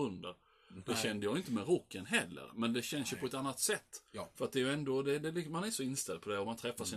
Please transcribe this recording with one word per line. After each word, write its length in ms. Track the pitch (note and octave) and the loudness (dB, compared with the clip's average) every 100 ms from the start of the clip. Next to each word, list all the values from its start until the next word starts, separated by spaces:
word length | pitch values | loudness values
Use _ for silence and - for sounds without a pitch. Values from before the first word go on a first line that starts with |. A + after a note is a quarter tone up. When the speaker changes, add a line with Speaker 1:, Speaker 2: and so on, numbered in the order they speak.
| C3 | 0
Speaker 1:
under. 300 | F2+ F2+ F2+ _ _ - | -2 -8 -12 _ _ -18
Det 140 | F#2+ F#2 | -8 -2
Speaker 2:
Nej. 100 | A#2 | 0
Speaker 1:
kände 240 | A#2 G#2 G2+ | 2 2 2
jag 100 | C#3+ | 0
inte 140 | F3 | 0
med 140 | A2+ A#2 | 0 4
rocken 380 | F3 - - - | 2 2 -8 0
heller, 440 | A3 F#2 D2 C2+ | 2 0 -6 -8
men 180 | A2+ A#2 | -2 0
det 100 | A#2+ | 2
känns 300 | A#2 D3 A#2+ | 0 -2 -2
ju 20 | |
Speaker 2:
Nej. 60 | B2+ | -2
Speaker 1:
på 60 | B2+ | -2
ett 80 | |
annat 260 | C3+ C3+ B2+ | -2 -2 0
sätt. 440 | - G3+ - - - | 2 2 -2 -16 -10
Speaker 2:
Ja. 200 | G#2 F2+ | -8 -8
Speaker 1:
För 100 | - | -2
att 80 | B2 | 0
det 60 | C3+ | 4
är 40 | |
ju 80 | B2+ | 4
ändå, 300 | D3 C#3 C3 | 4 2 2
det, 160 | C#3 D3 | 2 2
det, 300 | D#3 E3+ D3+ | 0 -2 -2
man 140 | E3 | -2
är 60 | G#3 | 0
så 120 | A3 | 0
inställd 400 | C3 C3+ - E2+ | -2 -2 -2 -4
på 80 | G#2 | -2
det 80 | G2+ | 0
och 80 | G2+ | 0
man 100 | A#2 | -2
träffar 280 | A#2+ - | -4 -2
sina 120 | G2+ | -4